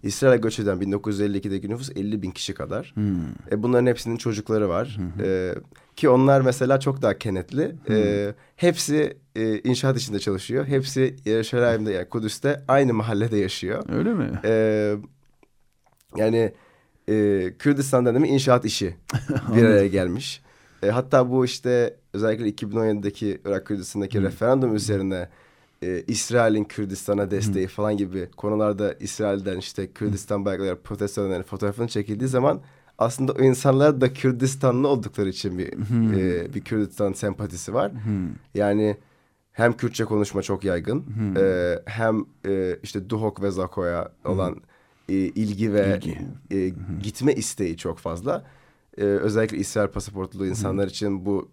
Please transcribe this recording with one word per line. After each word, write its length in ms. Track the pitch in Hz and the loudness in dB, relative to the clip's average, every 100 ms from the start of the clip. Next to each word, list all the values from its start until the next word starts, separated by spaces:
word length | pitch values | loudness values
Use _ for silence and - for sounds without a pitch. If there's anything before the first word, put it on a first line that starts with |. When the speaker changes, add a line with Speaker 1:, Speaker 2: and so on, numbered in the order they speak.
Speaker 1:
İsrail'e 340 | 98 - 135 120 | -6 2 4 6
göç 220 | 110 107 | 2 0
eden 220 | 101 90 | -2 0
bin 120 | 98 | 0
dokuz 280 | 101 107 101 | -2 -2 -2
yüz 100 | 104 | 0
elli 80 | 98 101 98 | -2 -2 -4
iki 120 | 98 | -4
nüfus 200 | 117 135 | -8 -8
elli 320 | - 101 107 | -6 -4 -4
bin 80 | 92 | -6
kişi 240 | 87 - | -8 -10
kadar. 400 | 95 78 95 175 | -8 -6 -6 -8
Speaker 2:
Hı. 60 | - 104 92 78 52 - | -2 0 0 -4 -8 -6
Speaker 1:
E, 100 | 104 | -2
bunların 240 | 120 123 127 | 2 4 4
hepsinin 300 | 120 117 117 | 0 -4 -4
çocukları 520 | 120 107 - 110 101 | -4 -4 -2 0 0
var. 300 | 87 131 104 90 90 | 0 -4 -6 -8 -4
Speaker 2:
Hı 60 | |
hı. 40 | 98 | -2
Speaker 1:
E, 280 | 92 92 - - - _ - | 0 -2 -6 -12 -20 _ 0
ki 120 | 147 | 6
onlar 320 | 127 135 139 | 6 8 6
mesela 400 | 131 123 131 135 | 4 2 2 2
çok 220 | 139 135 | 2 0
daha 160 | 123 98 | 0 0
kenetli. 580 | 110 92 90 131 180 165 - | -2 -4 -4 -4 -4 -6 -2
Speaker 2:
Hı. 60 | |
Speaker 1:
E, 400 | 107 104 101 101 104 _ _ | 2 2 0 -2 -8 _ _
hepsi, 600 | 175 170 - 151 151 - _ - | 2 2 0 2 0 -4 _ -2
e, 220 | 110 107 | 0 0
inşaat 380 | 123 123 135 135 | 0 2 2 0
içinde 220 | 113 104 | -2 -4
çalışıyor. 480 | 107 95 - 123 143 | -2 -4 -2 -4 0
Hepsi 500 | 139 135 131 131 131 | 0 0 0 0 0
Yeruşalim'de, 680 | 107 113 110 123 120 113 107 | 0 0 0 2 2 2 0
yani 160 | 92 90 | -2 -2
Kudüs'te 560 | 117 110 - 143 - - | -2 -2 -2 -2 -2 2
aynı 260 | 135 135 | 4 4
mahallede 420 | 110 110 104 113 107 | 2 0 0 2 0
yaşıyor. 480 | 95 - 90 104 - | 0 -2 -4 -6 -4
Speaker 2:
Öyle 220 | 92 185 | -2 0
mi? 160 | 220 123 - | 0 -2 -2
Speaker 1:
E, 500 | 107 110 110 107 104 104 104 _ _ _ _ _ _ _ _ _ _ - | 0 2 2 2 0 -2 -8 _ _ _ _ _ _ _ _ _ _ -2
yani, 360 | 110 117 110 - _ _ _ _ - | 2 2 0 -2 _ _ _ _ -2
e, 60 | 107 104 98 92 - | 2 4 2 0 -2
Kürdistan 480 | 147 139 135 131 123 | 0 2 2 2 4
dönemi 220 | 117 160 | 4 4
inşaat 360 | 139 139 123 | 4 4 4
işi 320 | 117 - 95 85 - | 2 -2 -4 -6 -6
Speaker 2:
<laughs> 160 | 127 - 294 - | -6 -2 -4 2
Speaker 1:
bir 80 | 113 | 6
araya 80 | 113 | 8
Speaker 2:
Anladım. 180 | 104 98 | 8 6
Speaker 1:
gelmiş. 520 | 95 90 98 135 - _ _ _ _ | 2 0 -4 -6 -12 _ _ _ _
E, 80 | 98 | 0
hatta 400 | 117 131 135 127 | 0 2 2 4
bu 140 | 127 | 2
işte 520 | 123 - 123 123 117 - _ | 0 0 0 2 2 -2 _
özellikle 340 | 98 110 107 110 | -2 0 0 -2
iki 240 | 104 104 | -4 -4
bin 60 | 110 | 0
on 80 | |
yedideki 560 | 110 104 101 101 107 95 | 0 0 -2 -4 -4 -4
Irak 220 | - 95 - | -4 -4 -4
Kürdistan'daki 520 | 101 90 101 95 104 | -6 -6 -6 -2 0
Speaker 2:
Hı. 40 | |
Speaker 1:
referandum 520 | 98 85 113 135 127 | -2 0 2 4 4
üzerine, 540 | 107 95 101 95 95 87 _ _ _ _ _ | 0 0 -2 -2 -4 -8 _ _ _ _ _
e, 200 | 90 92 - | -6 -6 -4
İsrail'in 580 | 113 - 120 113 107 | -6 0 4 4 4
Kürdistan'a 680 | 104 - 104 92 - 101 101 | 0 -6 -6 -6 -2 -2 0
desteği 340 | 98 107 98 | 0 0 0
Speaker 2:
Hı. 40 | 95 | -2
Speaker 1:
falan 260 | - 107 104 | -2 -2 0
gibi 320 | 98 92 87 - | -2 -6 -10 -6
konularda 560 | 104 107 107 101 104 | -2 2 0 2 -2
İsrail'den 680 | - 98 - 107 101 98 92 | -2 -10 -4 -2 -2 -2 -6
işte 340 | 92 - 95 | -8 -8 -8
Kürdistan 480 | - 107 101 - 104 | -4 -4 -4 -2 -2
Speaker 2:
Hı. 40 | |
Speaker 1:
bayrakları 360 | 101 92 98 90 | -2 -2 -2 -4
protesto 400 | - 104 104 - | -8 -4 -4 -2
edenlerin 200 | 98 90 | -2 -2
fotoğrafının 440 | 92 95 104 104 117 | -4 -4 -4 -2 -4
çekildiği 420 | 107 104 107 131 | -2 -4 -4 0
zaman 320 | 127 135 185 - _ _ - | 2 2 0 -6 _ _ -2
aslında 340 | 117 127 131 | -2 0 -2
o 100 | - | 4
insanlar 580 | 131 127 139 135 147 139 | 4 6 4 6 6 6
da 120 | 127 | 2
Kürdistanlı 760 | 131 147 123 131 135 135 123 143 | 2 0 2 -2 2 2 4 2
oldukları 400 | 135 101 - 98 | 2 0 -2 -2
için 300 | 92 101 90 | -2 -4 -4
bir, 140 | 82 | -6
Speaker 2:
Hı. 480 | - 101 120 113 98 | -6 0 2 4 4
Speaker 1:
e, 340 | 92 87 85 | 2 0 -4
bir 60 | 101 | -8
Kürdistan 520 | - 110 98 - 101 | -4 -2 -2 0 -2
sempatisi 640 | 98 104 92 104 87 - | 0 -4 -4 -8 -8 -4
var. 180 | 110 202 | -2 -2
Speaker 2:
Hı. 60 | 131 107 104 90 - - | -4 -4 -2 -4 -8 -8
Speaker 1:
Yani 420 | 101 104 104 107 101 _ _ _ _ _ | -2 2 2 2 0 _ _ _ _ _
hem 200 | - 117 | 0 2
Kürtçe 320 | 113 120 - | 2 -4 -4
konuşma 380 | 110 107 104 98 | -2 0 0 -2
çok 220 | 92 98 | -4 -4
yaygın, 400 | 98 87 82 123 - 107 107 | -2 -2 -2 -6 -4 -4 -2
Speaker 2:
Hı. 60 | 95 | 2
Speaker 1:
e, 380 | 95 90 87 85 - | 2 2 0 -2 -6
hem, 380 | 107 113 110 - _ 98 | -2 0 0 -4 _ -4
e, 300 | 98 92 85 | -2 -2 -4
işte 280 | - 104 95 | -6 -8 -4
Duhok 320 | 110 107 101 | -2 -2 -2
ve 80 | 98 | -4
Zako'ya 580 | 92 92 - 87 85 - _ | -2 -6 -4 -4 -4 -6 _
Speaker 2:
Hı. 60 | - | -4
Speaker 1:
olan, 240 | 95 92 - _ _ _ _ - | -2 -2 -6 _ _ _ _ -4
e, 60 | |
ilgi 580 | 95 92 - 107 101 110 | -2 0 -2 -4 0 0
ve, 220 | 104 98 95 | 4 4 2
Speaker 2:
İlgi. 220 | 80 82 - - - | -2 -8 -10 -14 -6
Speaker 1:
e, 180 | 98 92 | -2 -2
Speaker 2:
Hı. 40 | 92 90 82 | -4 -8 -6
Speaker 1:
gitme 320 | 98 - 131 | -8 -2 0
isteği 420 | 131 104 - 92 82 | 0 -4 -4 -6 -4
çok 220 | 90 82 | -8 -8
fazla. 460 | - 85 113 175 - - _ _ _ - | -8 -6 -4 -6 -8 -20 _ _ _ -2
E, 40 | |
özellikle 520 | 101 101 107 107 110 107 | 0 2 2 2 0 -2
İsrail 300 | 98 110 101 | -4 -2 -2
pasaportlu 560 | - 98 98 92 95 | -4 -10 -8 -8 -4
Speaker 2:
Hı. 40 | 95 | -4
Speaker 1:
insanlar 400 | 95 95 95 98 | -2 -2 0 -2
için 380 | - 104 98 92 | -2 -4 -4 -2
bu 220 | 98 - | -2 -4